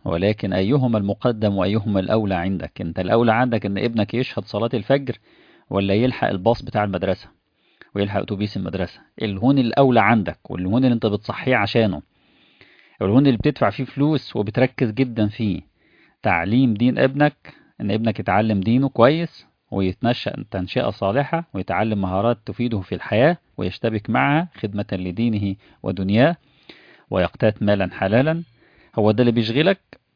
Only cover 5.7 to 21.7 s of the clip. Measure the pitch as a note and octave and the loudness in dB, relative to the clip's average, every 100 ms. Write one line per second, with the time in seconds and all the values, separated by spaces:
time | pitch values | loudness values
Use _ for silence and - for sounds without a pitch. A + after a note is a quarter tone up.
5.7 | G2 G2 G2+ B2+ B2 A2 G2 F#2+ A#2+ - | -2 2 2 2 0 -2 0 0 0 -2
6.7 | G#2+ G#2 F#2+ F#2+ F#2 - _ _ _ _ | -2 -2 -2 -2 -4 -6 _ _ _ _
7.7 | _ - G2 G2+ G2+ - G2 G#2 - F#2 | _ -10 -4 -2 -2 -4 -4 -4 -4 -6
8.7 | F#2 F2+ - _ - A2 F#2+ A#2 C#3 A#2+ | -6 -6 -8 _ -8 -6 0 2 2 2
9.7 | - C#3 A#2+ G2+ A#2 D#2+ - - F2 F#2 | 4 4 4 4 2 0 -8 -10 -6 -2
10.7 | A#2 C3 A#2 A2 G2+ - - - B2 G2+ | 2 2 2 0 -2 -6 -6 0 0 2
11.7 | B2 A2 D#2 - _ _ _ _ _ _ | 2 2 0 -10 _ _ _ _ _ _
12.7 | _ _ - F#2+ A2+ C#3+ A2+ D3+ D3 G#2+ | _ _ -4 2 4 4 2 0 0 -2
13.7 | G2 B2+ - D3 D#3 - - G#2 A#2 B2+ | -2 -8 -2 0 0 -4 -6 -4 0 0
14.7 | - A#2+ G#2+ C3 A#2 G#2 - A2 E2+ - | 0 -2 0 -2 0 -4 -2 -4 -4 -8
15.7 | _ _ _ _ _ G#2+ F2 F2 A#2 C3 | _ _ _ _ _ -2 0 2 2 2
16.7 | G#2 A#2+ A2+ - C#3 D3 - - - _ | 2 0 2 0 2 0 -2 -20 -20 _
17.7 | - G#2 G#2+ A2+ A2 G2 F#2+ A2 G2+ F#2+ | -8 -4 -2 -2 -4 0 2 2 0 2
18.7 | B2 C3+ - A#2+ D#3+ E3+ - - _ - | 2 0 4 4 4 -4 -10 -20 _ -8
19.7 | G#2 F#2+ F2+ A#2 A#2+ - - G#2 F#2+ F2+ | -2 -2 -2 -2 -2 -4 -8 -8 -8 -4
20.7 | B2+ A#2 G#2 G2 A#2 C#3 E3 E3+ F#2+ F2+ | -2 -4 -2 -2 0 -2 -4 -6 -8 -4